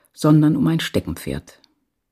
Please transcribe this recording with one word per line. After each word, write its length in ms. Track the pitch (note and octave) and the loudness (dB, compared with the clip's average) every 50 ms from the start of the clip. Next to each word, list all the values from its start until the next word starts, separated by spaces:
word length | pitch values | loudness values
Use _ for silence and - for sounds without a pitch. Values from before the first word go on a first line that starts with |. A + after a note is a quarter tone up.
| _ _ _ | _ _ _
sondern 440 | - - D3+ D#3 D3+ D3+ D3+ D3+ C3 | -2 2 4 4 4 4 4 2 0
um 100 | B2+ - | 0 0
ein 120 | E3 E3 | -2 -2
Steckenpferd. 800 | - - - G2 - - E2 - - C#2+ C2+ C#2 - - - _ _ _ _ _ _ _ _ _ _ _ | -4 -4 -4 -4 -4 -6 -8 -10 -8 -10 -10 -10 -10 -14 -20 _ _ _ _ _ _ _ _ _ _ _